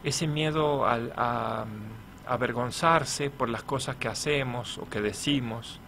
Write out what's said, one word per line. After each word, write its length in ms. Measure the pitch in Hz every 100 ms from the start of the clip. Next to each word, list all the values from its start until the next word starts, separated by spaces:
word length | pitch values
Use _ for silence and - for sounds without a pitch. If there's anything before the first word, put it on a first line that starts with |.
ese 220 | - 135 160
miedo 600 | 151 156 156 151 139 101
al, 260 | 117 117 -
a, 500 | 120 120 113 113 110 107 107 113 - - -
a 80 |
avergonzarse 960 | 123 123 120 123 - 165 165 139 - 143
por 180 | - 123
las 140 | 113
cosas 360 | - 135 127 127
que 100 | 123
hacemos 720 | 107 - 147 131 120 117 -
o 100 | -
que 120 | 110
decimos 800 | 104 101 - 143 117 113 117 -